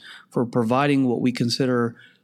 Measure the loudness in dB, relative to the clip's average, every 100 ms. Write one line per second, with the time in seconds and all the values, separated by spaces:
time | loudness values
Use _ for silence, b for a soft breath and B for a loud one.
0 | B B B -4 -2 0 2 2 2 2
1 | 2 0 0 0 -2 0 0 0 -2 b
2 | b b